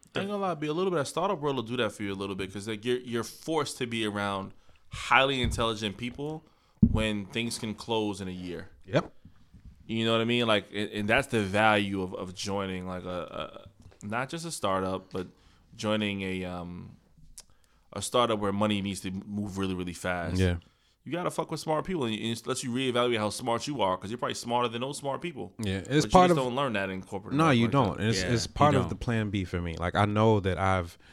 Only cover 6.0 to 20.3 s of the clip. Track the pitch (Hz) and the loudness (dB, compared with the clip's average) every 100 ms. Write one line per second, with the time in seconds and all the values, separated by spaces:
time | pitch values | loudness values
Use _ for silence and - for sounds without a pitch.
6 | 120 120 147 156 - _ _ _ 117 107 | -8 -8 -8 -10 -14 _ _ _ 4 4
7 | 110 104 92 117 117 113 113 104 - 113 | 0 -2 -4 -4 -4 -4 -6 -8 -2 0
8 | 107 95 95 90 90 82 90 - - 120 | 0 -2 -6 -8 -8 -10 -12 -18 -2 -2
9 | - - - - - - - - - 113 | -2 -8 -20 -20 -20 -20 -20 -20 -6 -2
10 | 113 113 113 120 117 104 95 101 104 107 | 2 2 2 2 4 2 2 -6 -6 -4
11 | 104 120 135 117 98 101 110 107 104 98 | 2 2 4 0 2 4 6 6 2 -2
12 | 92 95 95 92 101 98 95 92 92 92 | -4 -6 -8 -8 -6 -4 -4 -4 -6 -8
13 | 92 90 80 - 76 - - - - - | -6 -8 -8 -8 -10 -12 -20 -20 -20 -16
14 | 107 113 135 165 165 147 104 95 95 92 | -8 -6 -6 -8 -8 -4 0 0 0 -4
15 | 92 - 90 - - - _ 117 110 107 | -6 -8 -8 -12 -20 -20 _ -6 -2 0
16 | 104 98 95 92 90 90 87 87 90 - | 0 -2 -4 -4 -4 -8 -10 -12 -14 -18
17 | _ _ - - - - _ _ _ - | _ _ -20 -20 -20 -20 _ _ _ -10
18 | 98 127 120 131 101 101 107 104 98 95 | 0 2 4 2 0 0 2 2 -2 -4
19 | 95 95 104 101 104 95 95 92 90 85 | -6 -8 -6 -6 -4 -4 -2 -2 -4 -4
20 | 92 90 85 | -4 -2 -2